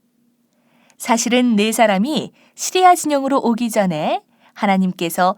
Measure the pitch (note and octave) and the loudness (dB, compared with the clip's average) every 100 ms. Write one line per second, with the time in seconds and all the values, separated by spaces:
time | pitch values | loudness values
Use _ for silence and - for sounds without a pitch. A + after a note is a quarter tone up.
0 | _ _ _ _ _ _ _ _ _ - | _ _ _ _ _ _ _ _ _ -8
1 | - A#3 A#3 B3 B3 G#3 G#3+ A3 A3 F#3+ | -2 -2 0 0 2 2 0 2 2 2
2 | B3 C4+ - _ _ - - F#4 F#4 F4 | -2 -4 -6 _ _ -14 -4 2 4 4
3 | D#4 C#4+ C4+ C4+ - A3+ A#3 A3+ F#3+ D#3 | 0 -2 -2 -2 -2 -2 -2 -2 -2 -2
4 | F#3+ F#4 - _ _ - G#3 F#3+ F#3 F3+ | -4 -6 -10 _ _ -4 0 2 0 -2
5 | E3 F3 F#3 | -4 0 -2